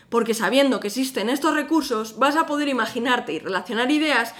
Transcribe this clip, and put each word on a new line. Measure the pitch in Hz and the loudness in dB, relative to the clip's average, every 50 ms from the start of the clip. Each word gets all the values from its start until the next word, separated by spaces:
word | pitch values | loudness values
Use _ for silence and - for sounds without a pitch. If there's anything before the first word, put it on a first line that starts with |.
| - - | -8 -2
porque | 240 233 220 226 214 | -2 0 0 0 0
sabiendo | 220 208 185 240 269 277 262 240 185 | 0 0 2 4 4 4 4 2 0
que | - | -2
existen | 208 - 254 269 262 - 220 196 233 | -4 -4 -4 -4 -2 -2 -2 -2 -2
estos | 277 - - 311 | 0 0 0 0
recursos | 302 302 262 - 320 311 - - 233 220 220 220 - - | 0 0 0 0 0 0 0 0 -2 -4 -4 -4 -2 0
vas | 262 285 285 | 2 2 4
a | 330 320 | 2 0
poder | 294 294 285 294 285 | 0 0 -2 0 0
imaginarte | 262 240 214 214 - 247 233 262 247 233 - - | 0 0 -2 -2 -4 -2 0 0 0 0 0 -4
y | 143 - | -6 -6
relacionar | - 165 190 180 - - 208 226 247 254 | -4 -4 -4 -4 -4 -4 -2 0 2 2
ideas | 302 294 311 302 269 226 226 226 - - | 2 2 2 2 2 0 0 -2 -6 -14